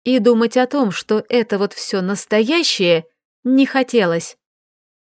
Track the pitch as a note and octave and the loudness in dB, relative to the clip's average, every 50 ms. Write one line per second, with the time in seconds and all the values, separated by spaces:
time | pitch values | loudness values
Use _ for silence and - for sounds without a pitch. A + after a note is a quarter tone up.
0 | _ B3 B3+ C4 G3+ B3 A#3+ A3 A3+ A3+ - B3+ B3+ B3+ - C#4+ C4 G3+ F3 - | _ 0 0 2 4 4 4 4 2 0 2 0 0 0 0 -2 -2 -2 -2 -6
1 | - - G#3+ A3 G#3+ - - B3 A3 A3+ G#3 G3 G3+ G3 - - - - - G3 | -4 -4 -4 -4 -2 -2 -2 -2 0 -2 -2 -2 -2 -4 -6 -8 -8 -6 -4 -4
2 | F#3 F#3 G3+ F3+ - - G#3+ G#3+ A3 A3 D#4 E4+ D#4+ - - - F#3 F3 E3+ D#3+ | -4 -4 -4 -6 -4 -2 0 0 0 0 0 0 0 -2 -2 0 2 2 2 0
3 | D#3+ _ _ _ _ _ _ _ - B3 C4 C4+ C4+ B3+ - C4 C4 C4 - A#3 | 0 _ _ _ _ _ _ _ -2 0 2 2 2 2 0 -2 -2 0 0 0
4 | G3 F3 E3 E3+ D#3+ - - _ _ _ _ _ _ _ _ _ _ _ _ _ | 2 2 0 -2 -4 -8 -12 _ _ _ _ _ _ _ _ _ _ _ _ _